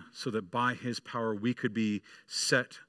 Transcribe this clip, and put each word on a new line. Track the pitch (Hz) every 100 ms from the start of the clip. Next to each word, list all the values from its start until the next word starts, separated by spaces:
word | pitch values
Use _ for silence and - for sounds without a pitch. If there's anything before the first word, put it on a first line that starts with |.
| -
so | - 135
that | 107 90
by | 120 123 120
his | 123 117
power | - 123 113
we | 104 117 120
could | 120
be | 110 107 101 - - -
set | - - 131 - -